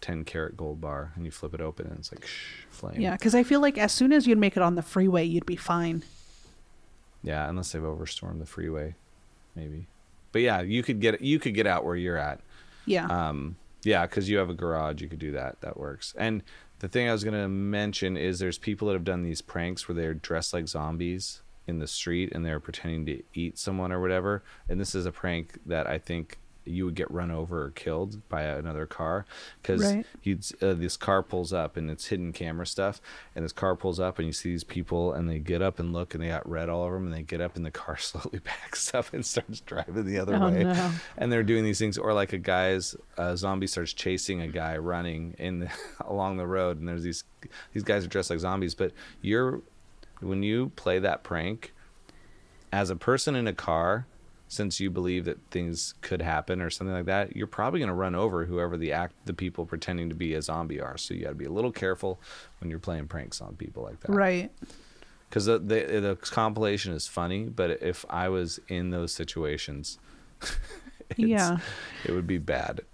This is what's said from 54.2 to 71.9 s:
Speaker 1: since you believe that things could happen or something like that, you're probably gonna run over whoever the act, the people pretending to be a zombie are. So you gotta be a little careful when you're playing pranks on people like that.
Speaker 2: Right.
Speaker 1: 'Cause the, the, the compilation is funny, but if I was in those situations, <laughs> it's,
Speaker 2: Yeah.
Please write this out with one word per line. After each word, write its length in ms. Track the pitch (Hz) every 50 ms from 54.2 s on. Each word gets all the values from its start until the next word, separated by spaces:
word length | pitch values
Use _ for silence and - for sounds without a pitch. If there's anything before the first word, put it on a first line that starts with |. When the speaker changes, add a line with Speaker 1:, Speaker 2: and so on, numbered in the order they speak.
| - - - - - -
Speaker 1:
since 320 | - - 107 101 87 -
you 120 | 98 98
believe 340 | 87 92 90 90 90 92 87
that 140 | 87 - - - -
things 460 | - 90 90 85 85 80 - - - -
could 200 | - - 95 90
happen 400 | 82 78 80 76 76 - 92 90
or 80 | 90 82
something 240 | - - 92 95 92
like 120 | 90 87 87
that, 280 | 95 98 101 95 -
you're 120 | 101 104 104
probably 320 | - - 107 123 160 180
gonna 160 | 143 104 90
run 180 | 87 95 92 90
over 320 | 87 101 113 92 87 82
whoever 320 | 85 87 87 87 87 85 85
the 140 | 82 80
act, 240 | 71 80 87 87 - - -
the 80 | - 92
people 320 | - 92 90 87 - 85
pretending 420 | 82 - 80 - - 92 87 85 85
to 60 | 80
be 200 | 80 90 82 78
a 60 | 78
zombie 380 | 78 - 80 82 85 80 78 73
are. 180 | 69 - 67 -
So 160 | - - 95
you 80 | 87 85
gotta 100 | 73 71
be 100 | 76 71
a 60 | 69
little 200 | 80 101 117 123
careful 480 | 113 - - 95 92 - - 98 92 - - - - - - - - -
when 100 | - 85
you're 80 | 80 82
playing 280 | 87 - 87 80 76 76
pranks 340 | - 82 67 57 - -
on 140 | - 50 -
people 260 | - - - - -
like 200 | 58 52 - -
that. 100 | - -
Speaker 2:
Right. 400 | 202 202 196 190 180 175 180 240 - - - - - - - - - - - - - - - _
Speaker 1:
'Cause 140 | - 110 98
the, 120 | 104 113 110
the, 420 | - 101 107 113 82 69 85 107
the 160 | 101 101 98 -
compilation 720 | - - - - 113 110 107 110 110 104 101 101 - 98 87
is 140 | 78 - -
funny, 380 | - - 87 87 92 98 110
but 360 | 113 117 - 92 85 82 -
if 240 | - 90 90 - - -
I 220 | - 85 90 92
was 300 | 95 92 90 85 - - - -
in 240 | 92 87 87 90
those 200 | 87 90 85 82
situations, 840 | - - 82 80 - 80 80 76 76 76 - - 73 71 73 - - - - - - -
<laughs> 200 | - - - -
it's, 760 | - - - - - - - - - 262 - - - - 233 -
Speaker 2:
Yeah. 400 | 226 226 226 208 190 170 175 175 - - - - - -